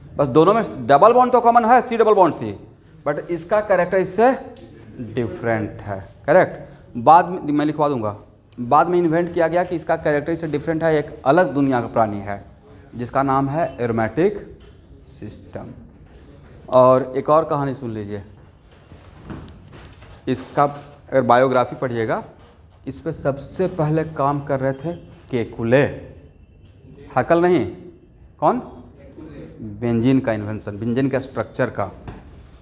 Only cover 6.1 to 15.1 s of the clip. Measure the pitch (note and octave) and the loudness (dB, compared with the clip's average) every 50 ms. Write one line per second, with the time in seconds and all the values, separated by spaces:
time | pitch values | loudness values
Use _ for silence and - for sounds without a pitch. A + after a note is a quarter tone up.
6.1 | - - - C#3 D#3 F#3 E3 - - - - - - - - - - A#2+ A2+ D3 | -20 -6 0 4 4 4 4 2 0 -10 -16 -18 -20 -20 -20 -14 -10 0 6 8
7.1 | D#3 F3 F3+ F3 F#3 F3 - D3+ D3 D3 D3 D3+ D3 D#3 D3 D3 C#3+ A#2+ G#2+ G#2 | 8 8 6 4 -4 -8 -4 -2 -2 0 0 0 0 0 0 0 0 -2 -4 -4
8.1 | G2+ - - - - _ _ _ _ - B2 A#2+ C#3+ D3+ E3+ F3 F3+ F3 F3 D#3+ | -6 -8 -12 -20 -20 _ _ _ _ -10 -4 2 2 2 4 4 2 2 2 2
9.1 | D#3 E3+ F3 E3+ E3 F3 E3 D#3+ D#3+ F3 F3 F3 F#3 D#3 - - E3 D#3+ - D#3 | 2 0 -2 -2 -2 0 0 0 0 0 -2 -2 -4 -6 -4 -4 -4 -2 0 0
10.1 | D3 C#3+ C#3+ E3+ E3+ D#3+ E3 D#3 C#3+ D3 - E3 D#3+ D#3 E3 E3 D#3 D3 D3 - | -2 0 -2 -2 -4 -4 -4 -4 -4 -4 -4 -4 -4 0 0 0 2 0 0 -4
11.1 | - - - C3 D3 F3+ F#3 D3 C3 C#3+ C#3 C3+ C3 A#2+ A2+ G#2+ - A#2+ A2 G#2+ | -8 -4 0 2 4 4 4 2 2 0 0 2 2 0 -2 -2 0 0 0 0
12.1 | G#2 G2+ G2+ G2+ G2+ G2+ - - - - - - - - - - - A2+ B2 A2+ | -2 -6 -8 -8 -10 -12 -12 -18 -20 -20 -20 -20 -20 -20 -20 -16 -12 -10 -10 -4
13.1 | - C3+ C#3 C#3 C3+ C#3 C#3 C3+ C#3+ E3 E3+ - - - A#2+ A#2 A2+ A2+ A2+ A2 | -2 -2 0 0 0 0 0 -2 -2 -4 -4 -4 -6 -6 -4 -4 -2 -2 -2 -2
14.1 | - D#3 F3 G#3 G#3 - - - - - - - - - - - - - - - | 0 0 0 0 0 -4 -12 -16 -20 -20 -20 -20 -20 -20 -20 -20 -20 -20 -20 -20